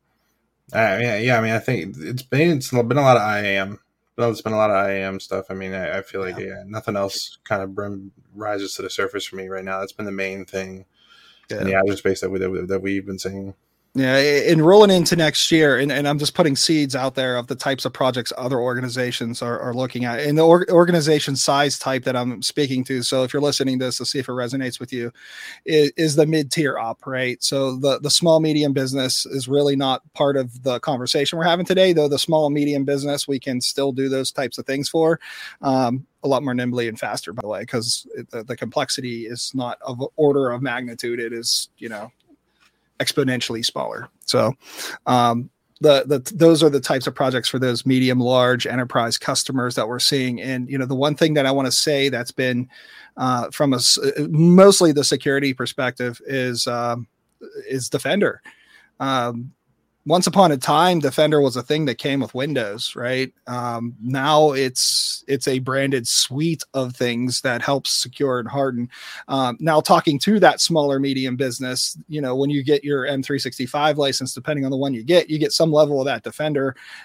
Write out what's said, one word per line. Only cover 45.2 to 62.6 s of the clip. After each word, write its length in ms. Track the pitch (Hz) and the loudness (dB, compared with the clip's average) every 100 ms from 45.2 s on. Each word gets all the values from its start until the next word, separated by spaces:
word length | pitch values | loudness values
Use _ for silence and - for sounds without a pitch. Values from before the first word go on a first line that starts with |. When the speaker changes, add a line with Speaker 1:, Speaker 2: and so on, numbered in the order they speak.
| 120 120 127 _ _ _ | 4 2 -4 _ _ _
Speaker 2:
the, 220 | 151 139 | 6 6
the, 300 | 131 143 127 | 4 -2 -2
those 300 | 175 165 160 | 4 6 8
are 40 | 160 | 6
the 120 | 139 | 4
types 260 | - 131 131 | 0 -2 -2
of 80 | |
projects 340 | 127 135 127 - | 0 0 0 -2
for 120 | 131 | -2
those 260 | 127 117 131 | -2 0 2
medium, 320 | 131 127 127 | 2 4 2
large 480 | 123 127 123 123 - | 4 4 4 2 0
enterprise 500 | 120 127 135 117 117 | -4 -2 0 0 -2
customers 600 | - 131 - 135 123 120 | -2 -4 -2 -2 -2 -2
that 100 | 110 | -4
we're 140 | 123 | -2
seeing. 420 | - 139 127 117 | 0 0 -2 -4
And, 260 | 117 131 123 | -6 -6 -6
you 80 | 135 | -6
know, 100 | 127 | -4
the 100 | 131 | -2
one 180 | 143 | -2
thing 200 | 147 165 | 2 2
that 120 | 151 135 | 2 2
I 60 | |
wanna 180 | 139 131 | 0 0
say 380 | - 156 143 139 | 0 0 2 0
that's 240 | 123 123 | -2 -6
been, 360 | - 131 123 127 - - - - - | -4 -2 -2 -4 -12 -20 -20 -20 -4
uh, 360 | 127 123 107 | -2 -2 -4
from 200 | - 143 | -2 0
a 40 | 127 | 2
s-, 240 | - - 139 147 151 | 2 0 0 -2 -2
mostly 600 | 156 170 180 196 196 175 | 4 8 10 10 10 4
the 140 | 143 | 4
security 500 | 131 143 147 139 139 | 2 0 0 0 0
perspective 680 | 131 120 - 127 123 123 120 - | -2 -6 -4 -4 -4 -6 -6 -8
is, 400 | 135 127 120 - | -4 -4 -4 -4
um, 400 | 120 120 120 117 _ _ _ - 143 107 | -2 -4 -4 -8 _ _ _ -18 -16 -8
is 200 | 131 123 | -8 -4
Defender. 540 | 143 135 190 165 - - - _ _ _ _ | -4 -2 0 0 -2 -14 -20 _ _ _ _
Um, 540 | 135 131 120 120 123 - _ _ _ _ - | -2 -2 -2 -6 -12 -16 _ _ _ _ 0
once 200 | 175 180 | 2 4
upon 240 | 185 180 | 6 6
a 60 | 143 | 4
time, 440 | - 151 180 175 | 2 4 4 2
Defender 420 | 143 143 151 151 | 0 2 4 4
was 140 | 139 123 | 2 0
a 60 | |
thing 220 | 117 151 | -2 -2
that 120 | 147 117 | -2 -4
came 240 | 147 139 | -4 -4
with 120 | 113 | -4
Windows, 640 | 127 143 135 | -4 -4 -2